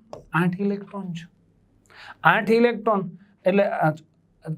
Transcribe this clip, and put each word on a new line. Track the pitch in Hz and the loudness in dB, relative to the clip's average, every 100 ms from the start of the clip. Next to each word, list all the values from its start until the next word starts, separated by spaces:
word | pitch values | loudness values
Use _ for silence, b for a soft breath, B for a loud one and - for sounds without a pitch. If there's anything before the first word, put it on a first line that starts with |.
| _ - - | _ -20 -6
આઠ | 160 180 180 | -2 0 0
ઇલેક્ટ્રોન | 202 202 - 202 185 | -4 -4 -8 -12 -10
છે. | 165 - _ _ _ _ _ _ B B B | -12 -14 _ _ _ _ _ _ B B B
આઠ | 156 196 220 | 2 2 2
ઇલેક્ટ્રોન | 226 240 233 233 202 175 - B B 185 | 4 4 2 -2 -2 -2 -10 B B 0
એટલે, | 196 | 2
અ, | 202 - 156 156 - _ _ _ 160 | 2 0 0 -2 -10 _ _ _ -12